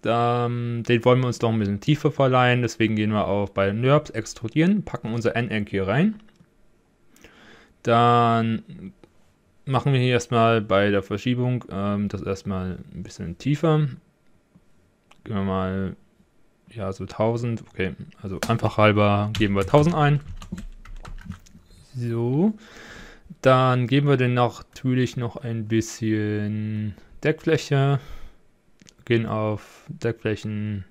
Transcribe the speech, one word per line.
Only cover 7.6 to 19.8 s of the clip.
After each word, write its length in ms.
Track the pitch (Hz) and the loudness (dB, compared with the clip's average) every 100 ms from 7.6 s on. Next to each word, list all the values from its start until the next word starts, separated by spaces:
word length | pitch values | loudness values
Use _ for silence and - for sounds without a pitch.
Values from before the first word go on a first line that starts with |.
| _ _ | _ _
Dann 1080 | - 117 117 117 117 117 113 110 - - 95 - - _ _ _ _ _ - | 2 4 6 6 4 2 0 -2 -8 -16 -16 -18 -20 _ _ _ _ _ -2
machen 280 | 131 143 | 0 2
wir 60 | 135 | 2
hier 120 | 127 | 2
erstmal 500 | 123 - 120 113 113 | 0 2 2 4 4
bei 280 | 104 98 104 | 2 2 4
der 140 | 101 | 2
Verschiebung, 600 | 95 101 127 123 123 123 - | 0 -4 -2 -2 -2 -2 -6
ähm, 380 | 95 101 101 101 | -6 -2 -2 -2
das 120 | 98 | -4
erstmal 560 | - 98 98 95 92 87 - | -6 -6 -4 -6 -6 -8 -12
ein 100 | 82 | -14
bisschen 340 | 90 - 87 85 | -14 -12 -12 -6
tiefer. 500 | 135 147 165 151 147 - _ _ _ _ _ _ _ _ _ _ _ _ | -4 0 2 2 0 -6 _ _ _ _ _ _ _ _ _ _ _ _
Gehen 120 | - 104 | -8 -4
wir 80 | |
mal, 520 | 98 95 95 95 95 - _ _ _ _ _ _ _ | -2 -2 -2 -4 -6 -8 _ _ _ _ _ _ _
ja, 200 | 113 95 | -10 -8
so 120 | 98 - | -8 -12
tausend, 580 | - 113 117 120 113 - | -2 0 0 -4 -6 -10
okay, 260 | - 92 - - - | -6 -6 -6 -18 -14
also 180 | 98 92 - | -10 -6 -2
einfach 300 | 113 107 - | 0 0 4
halber 540 | 107 104 104 101 104 107 | 4 6 4 2 -2 0
geben 180 | 107 98 | 0 2
wir 100 | 95 | 4
tausend 300 | 147 | 4